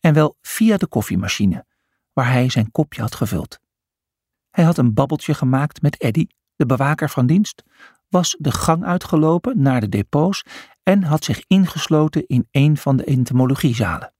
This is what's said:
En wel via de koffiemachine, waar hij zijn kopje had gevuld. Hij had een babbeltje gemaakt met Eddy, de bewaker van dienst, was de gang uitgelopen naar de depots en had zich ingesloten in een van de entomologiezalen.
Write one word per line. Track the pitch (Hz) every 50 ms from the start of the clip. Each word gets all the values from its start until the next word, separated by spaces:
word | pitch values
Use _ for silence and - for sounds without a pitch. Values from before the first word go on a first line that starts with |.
En | _ 165 151
wel | 156 151 151 - _ _
via | - - - 220 226 214
de | 196 -
koffiemachine, | - - 120 104 - - 90 95 92 - - 101 98 85 - - _ _ _ _ _ _ _ _ _ _
waar | - 127 120
hij | 127 123 127 127
zijn | - 123 110 110
kopje | _ - 151 - - -
had | 117 117 -
gevuld. | - 127 110 101 80 - - - - _ _ _ _ _ _ _ _ _ _ _ _ _ _ _ _ _ _
Hij | _ - 170
had | 160 175 -
een | 131 120 107
babbeltje | - 139 139 156 143 - - 151
gemaakt | - - 127 131 131 143 151 - - -
met | 151 -
Eddy, | - - 127 110 165 156 - _ _ _ _ _
de | _ 160
bewaker | 120 131 113 107 143 156 - 160 147
van | - - 123
dienst, | 123 156 196 214 - - - _ _ _ _ - - _ _ _ _
was | - 180 175 - - -
de | 151 147 117
gang | - - - 160 165 180
uitgelopen | - 175 180 - - - 156 156 156 165 175 - 247 269 214 139
naar | 135 131 123
de | 104 101
depots | 95 104 101 _ - 143 156 185 202 - - _ - - - _ _ _ _
en | - 190 202 190
had | 151 147 156 -
zich | - 123 - -
ingesloten | _ 185 190 190 170 - 156 - - 160 151 151 156 - 156 -
in | - - 123 110 _
een | _ 143 139 151 151
van | 143 - 147 135
de | 131 -
entomologiezalen. | - 135 127 123 - 127 123 127 127 135 139 - 143 117 110 113 92 82 - - - _